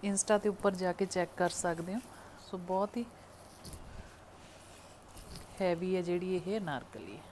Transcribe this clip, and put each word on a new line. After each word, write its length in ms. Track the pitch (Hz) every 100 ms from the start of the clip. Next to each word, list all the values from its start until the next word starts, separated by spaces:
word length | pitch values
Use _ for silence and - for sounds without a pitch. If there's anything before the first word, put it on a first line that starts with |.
ਇੰਸਟਾ 340 | 202 196 - 208
ਦੇ 120 | 208
ਉੱਪਰ 220 | 185 202
ਜਾ 220 | 185 185
ਕੇ 120 | 170 190
ਚੈੱਕ 260 | 185 175 -
ਕਰ 120 | 180
ਸਕਦੇ 460 | - 175 165 175 208
ਹੋ। 40 | - - - - -
ਸੋ 60 | 185
ਬਹੁਤ 400 | 180 190 202 240
ਹੀ 80 | 240 - - - - - - - - - - - - - - - - - - - - - - - - -
ਹੈਵੀ 340 | 185 170 185 185
ਹੈ 60 |
ਜਿਹੜੀ 340 | 170 175 185 180
ਇਹ 240 | 165 214
ਅਨਾਰਕਲੀ 580 | 175 135 117 110 92 104
ਹੈ। 60 | -